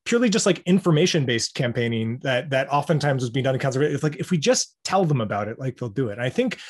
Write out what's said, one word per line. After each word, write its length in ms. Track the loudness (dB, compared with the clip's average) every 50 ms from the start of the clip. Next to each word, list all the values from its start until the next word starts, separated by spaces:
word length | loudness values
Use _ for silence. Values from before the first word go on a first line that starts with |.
| -4
purely 240 | 0 2 2 4 2
just, 160 | 2 2 2
like, 140 | 2 2 2
information-based 960 | 2 2 2 4 4 4 4 4 4 2 2 0 0 0 0 0 -2 -4 -4
campaigning 640 | -2 -2 -2 -2 -2 -2 0 0 -2 -2 -4 -4 -4
that, 280 | -2 -2 -2 -2 -2 -2
that 240 | -2 -2 0 0
oftentimes 500 | 0 0 2 2 0 0 2 0 0 0
was 60 | -2 -2
being 160 | -2 0 0
done 100 | 0 0
in 60 | 0
conservation. 340 | -2 -2 0 0 0 0 0
It's 80 | 0
like, 140 | -2 -2 -2
if 140 | -4 -4 -2
we 80 | -2 0
just 400 | 2 2 2 2 0 -6 _ _
tell 220 | -6 0 0 2 2
them 160 | 2 2 0
about 280 | 0 0 -2 -4 -4 -4
it, 100 | -6 -8
like, 180 | -8 -8 -6
they'll 140 | -6 -8 -6
do 180 | -2 -2 -2 -2
it. 40 |
And 100 | -2 -4
I 80 | -4 -2
think 280 | 0 0 -2 -2 -4 -8 -14